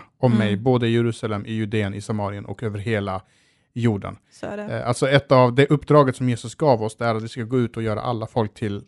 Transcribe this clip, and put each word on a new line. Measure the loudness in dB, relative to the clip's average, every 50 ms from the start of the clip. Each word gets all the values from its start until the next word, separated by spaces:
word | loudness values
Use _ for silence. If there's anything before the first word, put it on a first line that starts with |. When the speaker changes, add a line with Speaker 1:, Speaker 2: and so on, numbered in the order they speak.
| -4 _ _
Speaker 1:
om | _ 2 2 4
Speaker 2:
Mm. | 4 2
Speaker 1:
mig, | 2 0
både | 0 2 2 2 2 2
i | 2 2
Jerusalem, | 2 0 0 -2 -4 -6 -6 -6 -6 -6
i | -6 -6
Judeen, | -6 -4 -2 -2 -2 -2 -2 -6
i | -8
Samarien | -8 -6 -6 -6 -6 -6 -8 -10 -12
och | -12 -12 -8 -8
över | -8 -6 -6
hela | -4 -2 -2 -2 -2 -4 -6 -8 -10 _ _ _ _ _ _ _ _ _ _
jorden. | 0 0 2 2 0 -4 -8 -12 -14 _ _
Speaker 2:
Så | _ -14 -12
är | -10 -10
det. | -10 -8
Speaker 1:
Eh, | -8 -8 -6 -4
alltså | -4 -2 0 2 4
ett | 4 4 4 6
av | 6 6 6 6 6
det | 4 4
uppdraget | 4 2 0 2 4 6 6 6 4 2
som | 0 -2 -2
Jesus | -2 -2 -6 -12 -6
gav | 0 2 2 2 2 0
oss, | -4 -4
det | -2 -2
är | -2 -2
att | -2 -4
vi |
ska | -6 -8 -10 -6
gå | -2 0 0
ut | 0 0 -2
och | -4 -4
göra | -4 -4 -2
alla | -4 -4 -4 -6 -6
folk | -4 -2 -2 -2 -2 -4
till, | -6 -6 -6 -6 -8 -10